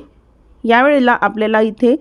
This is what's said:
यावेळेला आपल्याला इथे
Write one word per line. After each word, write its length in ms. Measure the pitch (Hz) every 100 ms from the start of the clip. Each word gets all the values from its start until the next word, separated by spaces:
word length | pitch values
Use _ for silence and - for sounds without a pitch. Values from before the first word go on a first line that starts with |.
| - _ _ _ _ _
यावेळेला 520 | 226 233 277 294 247 240
आपल्याला 400 | 202 214 220 220
इथे 340 | 220 214 240 285